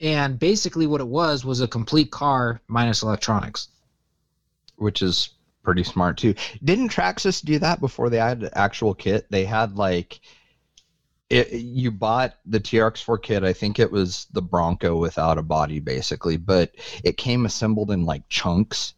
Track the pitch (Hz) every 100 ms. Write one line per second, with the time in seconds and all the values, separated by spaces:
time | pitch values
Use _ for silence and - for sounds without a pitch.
0 | 156 151 139 127 160 208 185 165 156 147
1 | 127 139 165 147 127 127 123 117 110 156
2 | 151 - 143 135 120 117 _ 117 117 107
3 | 110 104 - 107 107 - - _ _ _
4 | _ _ _ _ _ _ _ _ 107 -
5 | 95 87 - _ _ _ - 90 87 -
6 | 90 78 117 101 - - 139 202 247 -
7 | 180 - 196 180 151 151 156 175 135 -
8 | 120 117 113 123 104 - 101 - 110 95
9 | - 104 - 101 95 110 113 101 98 87
10 | 87 - _ - _ _ _ _ _ _
11 | _ _ _ 123 123 120 120 127 127 104
12 | 110 117 127 - - 107 101 113 110 -
13 | - 113 - 104 95 90 104 101 113 101
14 | 92 95 - 104 90 87 85 90 87 82
15 | 82 - 80 78 78 78 76 76 73 65
16 | - 73 87 80 90 92 85 - - -
17 | - - 127 123 117 - 110 107 104 101
18 | 82 73 - - 95 87 107 - -